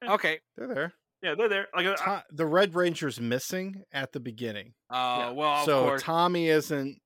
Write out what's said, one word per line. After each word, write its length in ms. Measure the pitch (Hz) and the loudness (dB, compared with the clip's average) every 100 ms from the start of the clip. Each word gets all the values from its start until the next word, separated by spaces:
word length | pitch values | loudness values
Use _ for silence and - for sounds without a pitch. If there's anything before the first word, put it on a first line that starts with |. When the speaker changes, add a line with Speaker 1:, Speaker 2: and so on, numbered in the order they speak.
Speaker 1:
Yeah. 80 | 240 | -2
Speaker 2:
Okay. 280 | 202 160 160 _ - | 0 0 -4 _ -12
Speaker 3:
They're 100 | 254 | -8
there. 260 | 208 165 - _ _ | -4 -6 -8 _ _
Speaker 1:
Yeah, 120 | 185 151 | -6 0
they're 140 | 226 | 2
there. 180 | 196 196 175 | 0 -2 -2
Like, 100 | 185 | 0
uh, 100 | 196 | 0
I 140 | 185 196 | -2 -4
Speaker 3:
To-, 80 | - | -6
the 140 | 151 160 | -4 2
Red 300 | 170 202 165 | 4 4 4
Ranger's 440 | 180 160 151 120 | 0 0 -4 -4
missing 640 | 120 123 - 185 190 196 - | -2 -2 -2 -6 -6 -10 -10
at 200 | 139 135 | -8 -6
the 60 | 147 | -8
beginning. 560 | 123 110 120 104 107 _ - | -10 -8 -8 -8 -12 _ -8
Speaker 2:
Oh, 60 | 127 127 123 | -4 -2 0
Speaker 1:
Yeah. 120 | 120 | -2
Speaker 2:
well, 320 | 131 151 143 147 | -2 0 2 4
of 0 | |
Speaker 3:
So 80 | |
Speaker 2:
course. 300 | 139 127 135 | 4 4 2
Speaker 3:
Tommy 460 | 147 165 180 175 165 | 0 2 2 2 4
isn't 520 | 156 147 147 135 - | 4 2 -4 -4 -10